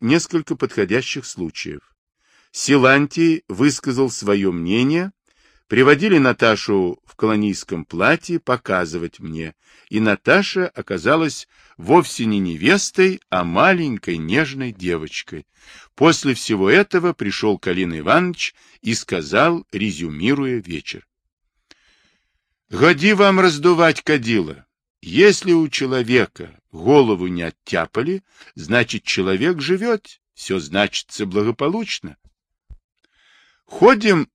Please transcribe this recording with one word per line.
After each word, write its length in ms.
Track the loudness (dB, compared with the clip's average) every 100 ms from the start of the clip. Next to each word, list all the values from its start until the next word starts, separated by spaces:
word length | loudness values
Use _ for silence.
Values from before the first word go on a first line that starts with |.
несколько 540 | 2 0 0 -6 -4 -4
подходящих 680 | -4 -2 -2 -2 -4 -8
случаев. 560 | -12 -10 -10 -10 -12 -14 -18 _ _ _ _ _ _
Силантий 920 | -8 2 4 6 4 2 0 0 0 -4
высказал 640 | 0 0 0 -4 -2 -2
свое 420 | -2 -2 0 0
мнение — 600 | -2 -2 0 0 0 -4 -10 _ _ _ _ _
Приводили 500 | 2 4 4 4 4
Наташу 800 | 4 2 2 2 0 0 0 -4 _
в 80 |
колонийском 680 | -4 -2 0 -2 -4 -8 -10
платье 560 | -8 -2 0 0 -2 -6
показывать 800 | -4 -4 -2 -4 -4 -6 -10 -12
мне, 340 | -12 -10 -12 -14 _ _ -8
и 120 | -2
Наташа 680 | 0 0 2 2 2 -4 -6
оказалась 800 | -8 -8 -4 0 0 0 -6 -16 _ _ -10
вовсе 500 | 2 2 2 -2 -2
не 140 | 0
невестой, 800 | -2 -2 0 0 0 0 0 0 _
а 140 | -4
маленькой 760 | -2 0 2 2 -2 -6 -6 -6
нежной 540 | -2 -2 -2 -6 -10
девочкой. 720 | -8 -4 -4 -6 -12 -14 -16 -18 _ -20 -20 -16
После 400 | 2 4 4 0
всего 340 | -2 -2 0 4
этого 440 | 4 2 0 -2
пришел 460 | -4 -6 -2 -2 -2
Калина 420 | -2 -4 -4 -4
Иванович 540 | 0 2 0 -4 -10 -12 _ _
и 120 | -6
сказал, 720 | -6 -4 -6 -2 2 2 0 -6
резюмируя 840 | -6 -6 -6 -8 -4 -2 -2 -2 -6
вечер: 500 | -8 -12 -12 -16 -20 _ _ _ _ _ _ _ _ _ _ _ _ _ _ _ _
«Годи 460 | 2 2 4 2
вам 260 | 4 4 4
раздувать 640 | 4 4 2 4 4 2
кадила. 640 | 0 -2 0 -2 -2 -8 _ _ _ _
Если 500 | -4 4 4 4 2
у 160 | 2 0
человека 920 | -2 -2 -2 2 2 2 -4 -20 -20 _
голову 540 | -4 4 6 6 2 -2
не 140 | -6
оттяпали, 800 | -6 -10 -6 -4 -2 -4 -4 -6 -10 _ -20
значит, 500 | -16 -4 -2 -2 -4
человек 560 | -6 -4 -2 -2 -2 -2
живет, 600 | -2 -2 -2 -4 -6 -20 _
все 240 | -16 -8 -6
значится 680 | -4 0 0 -2 -10 -8 -4
благополучно. 880 | -2 -2 -2 -4 -4 -6 -10 -12 -18 _ _ _ _ -20 -20 _ _ _ _ _ _ _ _
Ходим 640 | _ 4 4 6 4 2 0